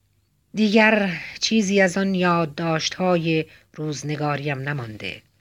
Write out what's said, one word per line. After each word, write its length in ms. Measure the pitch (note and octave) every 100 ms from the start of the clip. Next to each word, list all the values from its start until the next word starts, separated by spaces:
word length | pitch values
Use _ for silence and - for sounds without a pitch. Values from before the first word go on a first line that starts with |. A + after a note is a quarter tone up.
| _ _ _ _ _
دیگر 680 | G3 G#3+ A3 G#3+ A3 G3 D#3+ - -
چیزی 400 | - A3+ F#3+ G3
از 180 | F#3+ F#3+
آن 160 | G3
یادداشت‌های 1300 | F#3 F3+ E3+ E3 D3 E3+ D#3+ - - F3+ F3+ D#3+ D#3+ D#3 - _
روزنگاریم 840 | - D#3 C#3+ C#3+ D3 D3 C#3 C#3+ C3+
نمانده، 640 | C#3 D3 A#2 G#2+ F#2+ - _ _